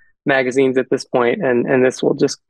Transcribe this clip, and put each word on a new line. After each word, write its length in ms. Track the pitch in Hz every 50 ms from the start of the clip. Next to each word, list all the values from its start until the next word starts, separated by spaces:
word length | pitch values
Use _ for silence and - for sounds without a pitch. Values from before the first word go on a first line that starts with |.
| - _ _ _ _
magazines 500 | 147 139 135 127 127 123 135 135 131 127
at 140 | 131 123 -
this 120 | 139 127 -
point, 400 | - - 127 120 120 123 - -
and, 220 | 135 123 120 123
and 180 | 156 143 127 127
this 200 | 131 123 - -
will 100 | 143 147
just 260 | 143 147 135 - - _